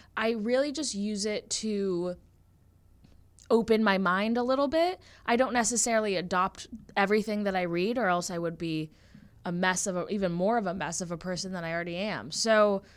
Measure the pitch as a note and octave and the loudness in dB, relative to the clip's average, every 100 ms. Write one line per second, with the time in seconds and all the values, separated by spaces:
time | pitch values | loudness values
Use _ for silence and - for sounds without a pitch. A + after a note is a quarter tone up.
0 | - - A3+ A#3 G#3 B3+ D4 C#4+ B3+ G3+ | -12 -4 -2 0 0 2 0 -2 -6 -4
1 | G#3 G#3 G#3+ G#3 - - A3 G3+ G3 F3 | -4 -2 -2 -4 -4 -6 -2 -2 0 -2
2 | F3+ F3+ - _ _ _ _ _ _ - | -4 -6 -14 _ _ _ _ _ _ -20
3 | - - - - - A#3 A3+ A3 G#3+ F#3+ | -20 -20 -20 -12 0 2 4 4 4 2
4 | F#3 F#3 G#3+ A#3+ A#3+ C4 C#4 D#4+ F4 F#4 | 2 2 2 0 0 2 2 2 2 0
5 | - - - A#3 B3+ A#3+ A#3 A#3 A#3+ A3+ | -12 -10 0 2 2 0 0 0 2 2
6 | G#3+ F#3 F3 F#3 F#3 - - A3+ - G#3 | 2 -2 0 0 0 -2 -16 -16 -6 0
7 | G3 G#3+ G#3 G#3 G3+ F#3 F3 E3+ G3 B3 | 2 2 2 -2 0 0 0 0 0 0
8 | G3+ F3 F3 F3 E3+ E3 E3 D#3 D#3 - | 2 2 0 -4 -4 -4 -4 -4 -6 -10
9 | - - - - F#3 F3 F#3 F3+ G#3 F3+ | -20 -20 -20 -12 -6 0 2 2 0 -2
10 | - G#3 F#3+ E3+ F#3+ A#3 F#3+ E3+ D3+ E3 | -2 -2 0 0 2 2 0 -4 -4 -6
11 | F3 E3 F3+ F3 F#3+ F#3 E3 E3+ F3 E3+ | -6 -8 -6 -6 -6 -6 -4 -4 -4 -4
12 | G#3 D3+ G#2 - A3+ A3 G#3 G3 - | -4 -6 -6 -2 4 6 6 2 -4